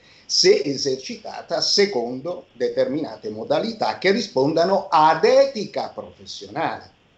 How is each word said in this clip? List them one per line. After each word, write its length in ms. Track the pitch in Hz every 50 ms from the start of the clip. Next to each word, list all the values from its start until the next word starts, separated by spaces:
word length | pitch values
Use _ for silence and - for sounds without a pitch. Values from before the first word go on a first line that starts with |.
| _ - - - _
se 360 | - - - 190 185 - - -
esercitata 960 | 143 131 131 - 135 131 - - - 226 - - 101 104 110 - - 165 -
secondo 840 | - - - 202 202 202 - 120 117 123 127 131 143 175 185 - - _
determinate 800 | _ 120 123 120 - 131 127 123 139 160 147 113 110 - - 107
modalità 680 | 107 107 110 - 143 160 - 226 - - 117 110 107
che 140 | - - 190
rispondano 760 | 202 240 233 - - 131 135 156 156 165 170 190 196 190 - -
ad 340 | 165 156 156 160 160 160 214
etica 680 | 240 262 269 277 269 - 214 160 - - 131 113 - -
professionale. 960 | - 98 - - - 98 - - - 101 98 110 156 156 123 107 - - - _ _ _ _ _